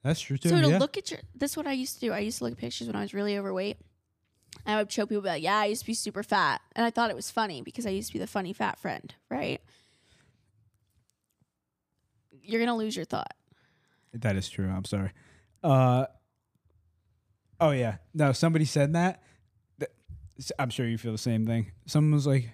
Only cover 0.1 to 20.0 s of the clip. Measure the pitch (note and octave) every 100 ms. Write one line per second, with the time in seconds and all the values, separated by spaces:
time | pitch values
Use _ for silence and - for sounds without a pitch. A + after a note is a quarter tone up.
0.1 | E3 - C#3 E3+ E3+ C#3+ F3 C#4+ G4+ -
1.1 | - - B3+ C#4 D#4+ C#4+ C4+ C4 - A#3
2.1 | G3 G#3 A#3 A#3+ A#3+ A#3+ - A#3 G#3 G3+
3.1 | G3 G#3 G3+ G3 F#3 G3+ - - _ _
4.1 | _ _ _ _ - - G#3+ G#3 - G3+
5.1 | G#3 F#3+ D#3 D#3+ G#3 G#3 A3+ - A3+ G#3+
6.1 | G3 G#3+ G#3 D#3 A#2+ _ - A#3 A#3 A#3
7.1 | B2 - - G#3+ C#3+ - - A#3 G3 A3
8.1 | A3 G3 G#3 F#3 G3+ G#3+ - F#3 A2 -
9.1 | - _ B3+ - C3 _ _ _ _ _
10.1 | _ _ _ _ _ _ _ _ _ _
11.1 | _ _ _ _ _ _ _ _ _ _
12.1 | _ _ C3+ B2 A3+ A#3 A3+ G#3+ B3 -
13.1 | - - - _ _ _ _ _ _ _
14.1 | A#2+ A2+ G2 F#2 - F#2 F#2 F#2 G2+ G2
15.1 | - _ _ _ _ E3 C3+ B2+ B2 C3+
16.1 | - _ _ _ _ _ _ _ _ _
17.1 | _ _ _ _ _ D#3+ C3+ A#2 F#2 _
18.1 | D#3 D3 B2+ E3 D#3+ D3+ D3 C#3+ E3+ F3+
19.1 | - _ _ _ _ _ _ - _